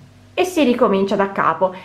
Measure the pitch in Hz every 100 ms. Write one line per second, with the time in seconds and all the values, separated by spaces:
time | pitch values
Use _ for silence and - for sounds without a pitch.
0 | - - - - 370 320 247 240 220 196
1 | 196 202 196 - 156 160 185 -